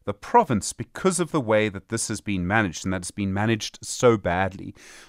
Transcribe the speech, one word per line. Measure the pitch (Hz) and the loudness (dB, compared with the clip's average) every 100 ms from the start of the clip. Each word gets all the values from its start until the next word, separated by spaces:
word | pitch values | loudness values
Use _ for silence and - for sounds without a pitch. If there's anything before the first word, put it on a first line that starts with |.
| - | -8
the | |
province | - - 240 208 110 - | -8 2 4 4 2 -2
because | - 120 - 185 175 | -8 -10 -2 0 0
of | 165 | 0
the | 160 | -2
way | 110 107 107 | 2 2 2
that | 95 - | -2 -6
this | - - | -6 -4
has | 104 | -6
been | - 98 90 | -4 -2 0
managed, | 113 101 73 | 2 0 -2
and | 95 | -4
that | 92 | -4
it's | 87 | -6
been | - 98 | -6 -4
managed | 98 110 110 - - | -2 0 -2 -4 -12
so | - - 123 110 | -12 2 4 4
badly. | 92 87 98 92 95 - - - | 2 0 -2 -4 -14 -16 -20 -20